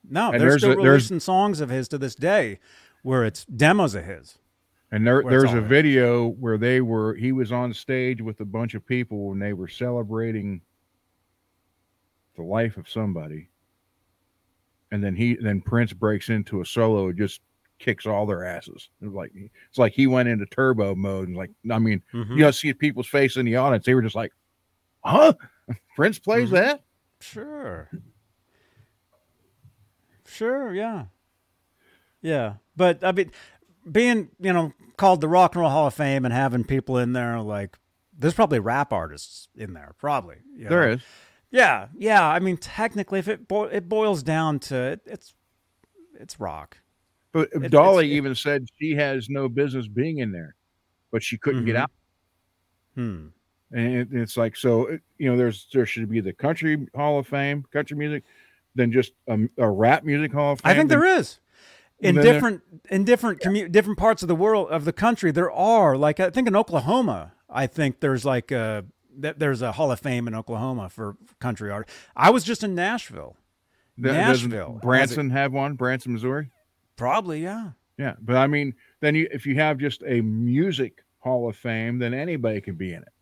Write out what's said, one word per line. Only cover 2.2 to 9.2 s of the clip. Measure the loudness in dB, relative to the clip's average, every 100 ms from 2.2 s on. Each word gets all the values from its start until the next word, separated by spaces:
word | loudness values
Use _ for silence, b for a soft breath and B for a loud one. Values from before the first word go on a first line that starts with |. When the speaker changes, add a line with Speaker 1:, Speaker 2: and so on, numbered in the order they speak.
| 0 2 0 -6 b b b b
Speaker 1:
where | -2 0
it's | 0 -2
demos | -14 2 4 4 2
of | -2
his. | -10 -14 -18 _ _ _ _ _ _
Speaker 2:
And | 0 4
there, | 4
Speaker 1:
Where | 6
it's | 4
Speaker 2:
there's | 6
a | 2
Speaker 1:
all |
at. | 4
Speaker 2:
video | 4 6 4 4 2 0
where | -4 -2 0
they | 2 2
were, | 2 -2 -2
he | -2 -4
was | -2 -2
on | -4 -4
stage | -8 -6 -4 -2 -4
with | -8 -10
a |
bunch | -8 -6 -6
of | -8
people | _ -4 -4 -8